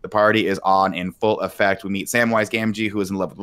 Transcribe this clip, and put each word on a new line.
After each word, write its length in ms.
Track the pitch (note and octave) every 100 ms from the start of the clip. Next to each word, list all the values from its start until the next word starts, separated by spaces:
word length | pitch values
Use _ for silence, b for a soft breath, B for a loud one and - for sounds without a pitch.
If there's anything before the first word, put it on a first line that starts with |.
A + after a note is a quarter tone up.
the 60 | -
party 400 | G#2 G#2+ A2+ F2+
is 120 | F#2+
on 340 | F#2 F#2+ F#2+
in 180 | E2+ F#2
full 300 | - A2 G#2+
effect. 420 | F#2 - G2+ F#2+
We 60 | G2
meet 180 | G2 D#2+
Samwise 420 | A#2+ A#2 A2+ G#2+
Gamgee, 400 | A2+ A2 G#2 A2
who 120 | G#2
is 80 | F#2+
in 60 | G2
love 140 | F2+
with 80 | -